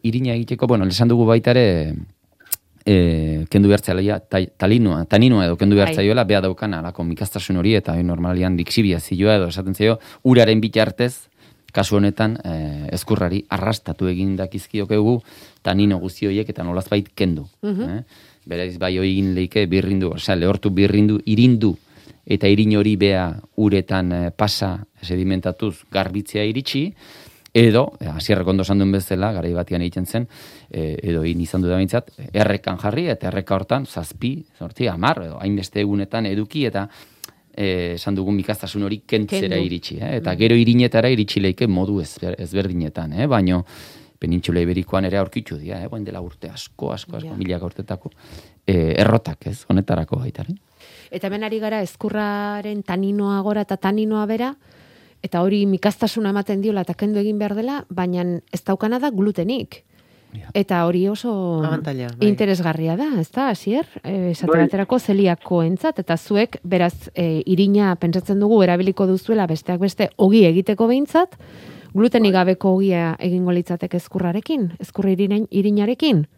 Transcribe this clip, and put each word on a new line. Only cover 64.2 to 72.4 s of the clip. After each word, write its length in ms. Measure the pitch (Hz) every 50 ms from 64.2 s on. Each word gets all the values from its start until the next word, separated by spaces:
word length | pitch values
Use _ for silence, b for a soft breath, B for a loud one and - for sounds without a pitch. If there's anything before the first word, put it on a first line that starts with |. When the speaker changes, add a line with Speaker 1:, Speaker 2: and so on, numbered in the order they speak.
| 180 180
Speaker 2:
esate 200 | 165 - 175 160
Speaker 4:
Bai. 140 | 160 165 151
Speaker 2:
baterako 340 | - - 190 196 - 254 254
zeliakoentzat, 1000 | - - 196 196 202 180 170 - - - 185 170 165 165 185 - - 320 311 -
eta 180 | 185 - 165
zuek, 400 | 165 - - 208 202 226 - - - -
beraz, 460 | 180 185 180 175 175 - - - - _
eh, 260 | - 175 165 160 156 -
irina 500 | - 185 170 202 196 202 208 208 190 175
pentsatzen 440 | 170 - 170 170 185 180 - 202 196
dugu 220 | 202 208 226 214
erabiliko 460 | 190 180 175 175 185 190 185 - 202
duzuela 400 | 185 185 185 - - 226 220 190
besteak 320 | 165 160 151 - - 180 170
beste 300 | 196 196 - - 208 - _
ogi 260 | - 202 190 208 226 196
egiteko 400 | 165 160 185 185 - 214 - 226
behintzat, 500 | 226 247 269 285 - - 320 359 370 - B B B B B B B B B B B B
glutenik 400 | 190 220 247 - 233 226 202 185
Speaker 4:
Bai. 80 | 190